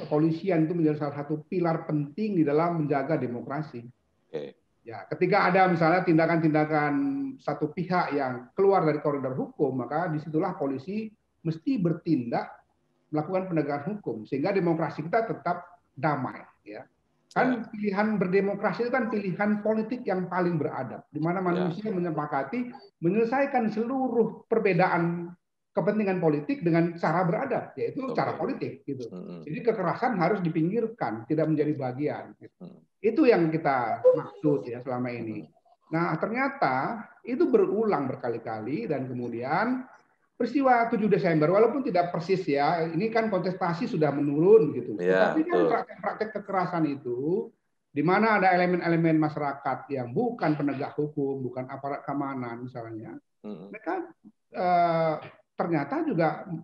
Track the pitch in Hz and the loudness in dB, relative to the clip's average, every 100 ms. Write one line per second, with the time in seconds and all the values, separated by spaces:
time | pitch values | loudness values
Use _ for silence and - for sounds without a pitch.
0 | 156 151 165 160 190 165 160 175 156 147 | 0 2 2 2 0 2 2 2 2 0
1 | 147 131 143 156 - 185 165 165 - 151 | -4 -6 -6 -6 -4 0 0 0 -2 -2
2 | 143 - 214 185 143 151 170 170 143 143 | -2 -4 0 2 4 4 2 0 0 0
3 | 135 151 123 117 - 143 151 120 123 - | 0 -2 -2 -6 -6 -6 -8 -12 -16 -20
4 | _ _ _ 80 71 - _ _ 113 107 | _ _ _ -10 -10 -16 _ _ -16 -14
5 | - 151 175 196 180 185 185 170 160 185 | -8 -2 2 2 4 4 4 4 4 4
6 | 180 160 165 165 160 151 151 156 147 143 | 4 4 4 4 4 2 2 2 0 0
7 | 139 139 135 131 - 143 151 - 170 180 | -2 -2 -6 -8 -8 -4 -4 -4 0 0
8 | 147 143 131 123 - - 196 185 160 147 | 0 0 -2 -4 -6 2 4 6 4 2
9 | 151 143 131 135 277 - 139 131 120 147 | 0 -2 -4 -6 -6 -2 0 0 -4 -2
10 | 180 151 156 156 190 185 139 131 185 214 | -2 -4 -4 -2 -2 -2 -4 -4 -6 -8
11 | 220 - _ _ 165 156 285 254 170 165 | -8 -12 _ _ -6 -4 -2 0 0 0
12 | - 139 120 170 - - _ _ _ _ | 0 0 0 -4 -6 -12 _ _ _ _
13 | _ 151 151 185 185 160 143 143 170 208 | _ -4 -2 -2 0 0 0 -2 -6 -6
14 | 143 110 107 135 175 196 170 160 151 - | -6 -8 -6 -2 0 0 2 0 -2 -4
15 | 160 226 226 151 175 175 - - _ - | -2 0 0 -4 -4 -4 -8 -20 _ -2
16 | 151 139 117 98 - _ 104 107 - _ | 0 0 -4 -8 -16 _ -16 -16 -18 _
17 | _ _ _ - 254 233 - 208 208 190 | _ _ _ 0 2 0 -6 -6 -2 0
18 | 214 208 180 196 196 196 208 175 240 262 | 2 2 2 2 2 0 -2 -2 0 0
19 | 220 208 196 165 208 208 214 220 220 254 | 0 -2 -2 0 0 2 0 0 -2 -4
20 | 208 185 175 180 175 165 131 123 123 107 | -2 -2 -2 0 0 0 -2 -4 -8 -10
21 | - 147 160 190 180 175 180 202 214 180 | -10 -4 -2 0 0 0 -2 -4 -4 -2
22 | 175 151 151 139 135 247 240 - - - | -2 -2 -2 -2 -2 -4 -6 -10 -20 -2
23 | 165 214 233 262 277 254 220 214 240 269 | 0 2 2 2 2 2 0 0 -2 -2
24 | 254 226 202 - - 220 208 175 180 170 | 0 2 0 -2 -2 0 4 4 4 4
25 | 170 175 170 - _ _ _ - 170 214 | 0 -2 -8 -14 _ _ _ -2 0 0
26 | 196 180 165 147 147 277 170 165 170 - | 0 2 2 2 -2 -2 2 2 2 0
27 | 180 165 175 208 262 185 - - 117 - | 0 0 2 0 -2 -4 -4 -6 -6 -4
28 | 262 - 131 - 190 - 131 - - 127 | -4 -2 -2 -2 -4 -4 -6 -8 -10 -10
29 | 113 90 87 170 - 156 233 214 170 - | -10 -12 -12 -12 -10 -6 -2 -2 -2 0
30 | 247 196 165 202 170 160 170 233 226 - | -2 2 2 2 0 0 0 0 -4 -4
31 | 131 113 - 156 156 151 151 135 127 127 | -6 -6 -2 0 2 0 0 -2 -4 -4
32 | 147 110 - - 113 - 180 - _ _ | -4 -4 -10 -18 -20 -18 -20 -20 _ _
33 | 214 240 262 196 160 156 147 131 117 113 | 0 4 6 6 4 2 0 0 0 2
34 | 508 494 - - 151 143 123 117 131 123 | 4 4 0 -2 0 0 -2 -10 -6 -4
35 | 123 117 113 107 - _ _ _ - 160 | -4 -6 -8 -10 -12 _ _ _ -6 -2
36 | 175 160 202 240 269 269 147 131 170 226 | 0 -2 -2 -2 -2 0 0 0 -2 -6
37 | - - - 254 302 226 185 202 220 151 | -12 -14 -4 0 4 6 4 2 2 0
38 | 127 123 123 117 120 110 110 165 226 135 | -2 -4 -6 -6 -6 -6 -6 -4 -4 -4
39 | 127 123 120 113 127 170 240 254 - - | -4 -6 -6 -6 -2 0 0 -2 -6 -20
40 | _ _ _ - 233 285 262 240 233 240 | _ _ _ -4 -2 2 4 4 4 2
41 | 208 185 175 156 151 196 226 277 254 175 | 2 2 4 4 4 6 4 2 0 0
42 | 175 175 175 185 - 139 147 170 165 165 | 0 -2 0 0 2 2 2 2 0 0
43 | 220 226 220 185 180 175 175 165 247 165 | 0 0 2 0 -2 -2 -2 -2 -2 2
44 | 147 143 143 147 180 220 151 127 120 101 | 2 2 0 4 10 10 8 -2 -6 -2
45 | 87 92 90 78 - - 208 - - - | 4 4 4 2 2 4 4 2 -2 -8
46 | 196 180 214 196 202 190 170 170 151 135 | -6 -4 -6 -6 -4 -2 0 0 0 -2
47 | 123 120 147 202 - - _ _ _ 139 | -6 -4 -2 -2 -4 -12 _ _ _ -2
48 | 151 196 220 208 190 180 180 175 170 165 | 2 4 4 4 4 4 2 2 2 2
49 | 165 156 151 147 143 139 139 127 - 131 | 4 4 2 -2 -6 -4 -4 -4 -4 -6
50 | 120 139 240 240 165 151 143 131 139 - | -4 -2 -2 0 -2 0 -2 -4 -6 -4
51 | 151 147 139 135 127 127 131 135 139 139 | -4 -2 -4 -4 -6 -8 -10 -8 -8 -8
52 | - 143 139 131 120 117 127 127 113 110 | -6 -6 -4 -6 -8 -10 -12 -12 -12 -12
53 | 107 294 _ _ 214 180 196 208 320 370 | -14 -16 _ _ -14 -14 -14 -12 -8 -8
54 | - - 214 _ _ - 180 175 170 165 | -8 -16 -20 _ _ -4 2 4 4 2
55 | 160 151 - - _ - 180 160 139 302 | 0 -2 -8 -20 _ -6 0 0 0 -2
56 | 320 175 160 - - 160 | -2 0 0 -2 -8 -12